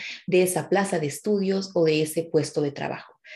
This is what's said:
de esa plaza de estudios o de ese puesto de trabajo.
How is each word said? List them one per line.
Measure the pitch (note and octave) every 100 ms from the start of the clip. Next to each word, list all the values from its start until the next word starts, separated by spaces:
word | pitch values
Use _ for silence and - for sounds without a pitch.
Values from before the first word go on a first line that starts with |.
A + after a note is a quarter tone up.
| - - -
de | F3+
esa | F#3 F3 C#3+
plaza | F#3+ G3 F3
de | D3
estudios | - G#3+ G#3 F#3+ F#3+ G3
o | F3
de | D#3+ D#3
ese | D#3 E3
puesto | E3 D#3+ D3 D#3
de | C#3+
trabajo. | C#3 C#3+ C3+ - _ -